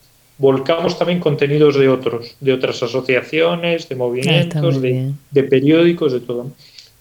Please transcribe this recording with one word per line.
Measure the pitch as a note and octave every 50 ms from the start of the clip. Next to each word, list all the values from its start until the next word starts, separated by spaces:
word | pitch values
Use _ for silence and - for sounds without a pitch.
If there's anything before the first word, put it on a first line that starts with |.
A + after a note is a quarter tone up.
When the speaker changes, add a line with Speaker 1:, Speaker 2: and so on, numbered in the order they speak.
| _ _ _ _ _ _ _ -
Speaker 1:
volcamos | C3+ C3+ C3+ C3 C3+ - E3 E3 F3 F3+ - -
también | E3+ E3+ F3+ F3
contenidos | - D#3 C#3+ C#3 C#3+ C#3 D3 D3+ D3+ D3 C3+
de | C#3 C3+ C3+
otros, | C3 B2+ - A#2 A#2 A#2 - - - _
de | C#3 C3 C3
otras | B2+ - B2+ - - B2+
asociaciones, | A2+ A#2+ C3 B2+ - B2+ A#2+ - - D3+ D#3+ E3 E3+ F3 E3+ E3+ E3+ E3+ E3 D#3+ -
de | C3+
Speaker 2:
Ah, |
está |
Speaker 1:
movimientos, | B2+ B2 A#2+ A#2+ B2+ C3 - D#3 F3 F3 E3+ E3+ D3+ D3 C#3 C3+
Speaker 2:
muy | C3+ C3
Speaker 1:
de, | B2+
Speaker 2:
bien. | B2+ B2+ C3 C3+ C#3+ - - _
Speaker 1:
de | C#3 C#3 C3
periódicos, | - C3+ C3 C3+ D3 D#3+ E3 E3+ F3 E3+ E3+ E3 C#3 B2+
de | B2
todo. | A#2 - A#2+ B2 A#2+ C#3+ - - - - _ - - _ _ _